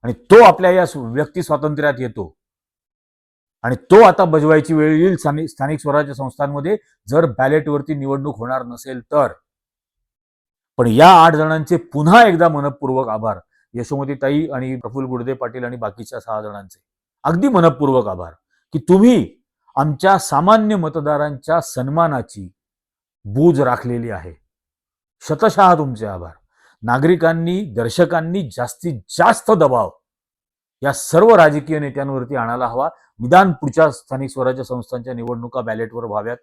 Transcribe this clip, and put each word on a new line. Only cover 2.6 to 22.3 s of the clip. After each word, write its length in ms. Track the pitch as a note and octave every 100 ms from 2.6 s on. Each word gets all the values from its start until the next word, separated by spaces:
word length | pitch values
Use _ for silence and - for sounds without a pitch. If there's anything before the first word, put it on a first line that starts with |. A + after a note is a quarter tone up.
| _ _ _ _ _ _ _ _ _ _
आणि 140 | A#2 B2+
तो 280 | _ G3
आता 200 | G#3+ F3+
बजवायची 500 | F3+ D#3 D3+ D#3 D3
वेळ 220 | D#3 D3+ D#3
येईल 200 | F#3 F3+
स्थानि-, 300 | D3+ D3 E3
स्थानिक 340 | - C#3 D3+
स्वराज्य 340 | D3 C#3+ C#3+
संस्थांमध्ये 640 | C#3 C3+ - C#3 C#3+ D3+ G#3+ _ _ -
जर 180 | C#3+ E3 G#2+
बॅलेटवरती 560 | C3+ D#3 D#3 D3 C#3+
निवडणूक 440 | D3 C3+ C#3 C#3+ A#2
होणार 240 | A#2+ C3
नसेल 380 | A#2+ A#2+ C3+ B2+
तर. 320 | A#2 D3 C3 - _ _ _ _ _ _ _ _ _ _ _ _ _ -
पण 100 | A#2+
या 240 | A2+ E3+
आठ 240 | F3+ E3
जणांचे 420 | D#3 D#3 D#3+ D3+ E3+
पुन्हा 480 | - C#3+ D3+ A3
एकदा 240 | A3+ E3 E3+
मनपूर्वक 600 | D3 C#3+ - C3+ C3 A#2+
आभार, 300 | A2 A2 G2 _ _ _
यशोमतीताई 760 | A#2 A#2 C#3 C3+ C3+ C3+ D3 D#3
आणि 280 | C3+ C3 C3
प्रफुल्ल 320 | A#2 C3+ C3
गुडदे 240 | B2 A#2+
पाटील 320 | C3 A#2+ B2+
आणि 120 | B2 B2
बाकीच्या 440 | A2 G2+ A2 B2
सहा 220 | - G#2+
जणांचे 400 | G#2+ G2+ G2 _ _ _ _ _
अगदी 260 | C#3+ E3+ C#4
मनपूर्वक 580 | G#3 E3 C#3 C#3+ B2+ G#2
आभार 260 | F2+ E2+ _ _ _ _
की 60 | D3+
तुम्ही 640 | - F#3 A#3 A3+ G2+ _ _ _ _ -
आमच्या 420 | D3+ C#3+ F#3+ G3
सामान्य 580 | - C#3+ F3 A3 G#3+ G#3
मतदारांच्या 840 | D#3+ D#3+ D3 D3 D3 C#3 - E3
सन्मानाची 920 | D#3+ - C3 D#3 E3 C3+ G#2